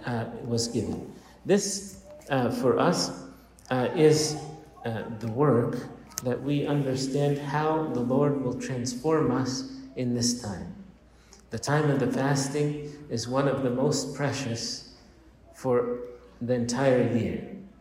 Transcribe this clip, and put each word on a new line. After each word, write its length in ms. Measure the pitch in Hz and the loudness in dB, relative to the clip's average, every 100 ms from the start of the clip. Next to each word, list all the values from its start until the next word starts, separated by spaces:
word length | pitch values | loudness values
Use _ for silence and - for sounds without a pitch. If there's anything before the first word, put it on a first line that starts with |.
| - | -4
uh, 200 | 120 110 - | -4 -6 -8
was 240 | 117 117 - | -2 -2 0
given." 440 | 117 90 82 - - - - | -2 -2 -4 -8 -16 -20 -14
This, 560 | 139 202 - - - - - - - | 2 2 2 -6 -10 -16 -18 -20 -2
uh, 200 | 135 123 | 0 2
for 280 | 123 127 110 | 2 2 4
us, 200 | 147 175 - - - - - - - | 4 2 -2 -6 -14 -18 -20 -20 -4
uh, 180 | 127 123 175 | 0 0 6
is, 400 | 151 151 - - - - - - | 6 6 2 -4 -8 -14 -18 -10
uh, 180 | 120 110 - 113 | -6 -6 -6 -8
the 100 | 117 117 | -4 2
work 320 | 147 - - - - - - - | 4 4 2 -4 -10 -14 -12 -6
that 180 | 127 123 | -4 -2
we 240 | 135 143 147 | 0 0 2
understand 720 | 143 131 123 135 143 143 143 | 0 0 0 0 2 2 0
how 500 | - 151 156 160 156 | -2 0 2 0 0
the 80 | 123 | -2
Lord 420 | 120 139 143 - | 2 4 4 2
will 120 | 123 | -2
transform 760 | - - 127 117 - 156 156 131 | -4 -4 -4 -4 -2 0 2 2
us 400 | 127 131 - - - - - | 2 0 -4 -8 -12 -12 -4
in 180 | 123 | -2
this 260 | 120 120 - | 0 0 -2
time. 340 | 104 87 85 - - - - - - - - | -6 -8 -10 -14 -18 -20 -20 -20 -20 -20 -12
The 80 | 113 | -6
time 320 | - 147 151 | 0 2 2
of 100 | 131 | 2
the 100 | 120 | 2
fasting 800 | 127 135 139 - 147 147 - - - - | 0 2 2 0 0 0 -2 -8 -14 -6
is 200 | 117 117 | -6 -2
one 180 | 131 143 | 0 2
of 160 | 127 | 0
the 80 | 131 | 0
most 440 | 123 147 - - | 2 2 2 -2
precious 800 | - 139 117 127 113 - - - - - - - - - | -4 -2 -2 -4 -4 -6 -8 -12 -20 -20 -20 -20 -20 -20
for 440 | - 131 123 120 - - - - - | -6 2 2 2 -4 -8 -16 -20 -8
the 140 | 120 | 0
entire 480 | 123 117 135 139 123 113 113 | 0 2 2 4 6 4 2
year. 300 | 92 85 - - - - | 0 -2 -8 -14 -16 -20